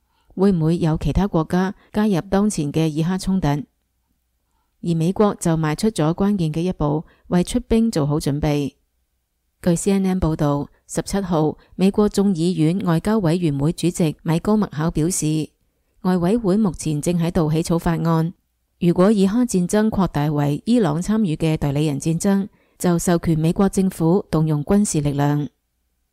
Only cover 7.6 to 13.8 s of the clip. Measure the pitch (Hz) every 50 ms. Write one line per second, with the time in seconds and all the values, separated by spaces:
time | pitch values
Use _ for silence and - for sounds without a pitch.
7.6 | - - 233 226 226 226 - 165 143 147 147 156 - 147 139 147 156 151 147 147
8.6 | 143 131 _ _ _ _ _ _ _ _ _ _ _ _ _ _ _ _ _ _
9.6 | - 185 170 165 - 202 196 196 190 185 185 185 170 156 160 - 156 147 143 143
10.6 | 143 - _ _ _ _ - 165 - - - 202 196 175 180 156 156 151 - _
11.6 | _ _ - - - 196 - - 208 208 - 202 196 202 190 156 165 180 185 160
12.6 | 156 156 175 196 - 180 160 165 - 208 214 226 185 156 165 185 175 156 143 139
13.6 | 139 156 170 -